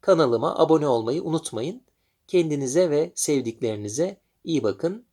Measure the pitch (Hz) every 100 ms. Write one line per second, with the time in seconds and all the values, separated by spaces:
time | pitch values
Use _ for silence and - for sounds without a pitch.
0 | - 175 143 117 143 - 156 160 147 120
1 | 110 147 175 160 - 113 131 240 _ _
2 | _ _ _ 185 160 147 135 143 180 147
3 | 160 - - 147 117 110 117 107 104 104
4 | 180 202 _ _ - 156 110 95 165 208
5 | _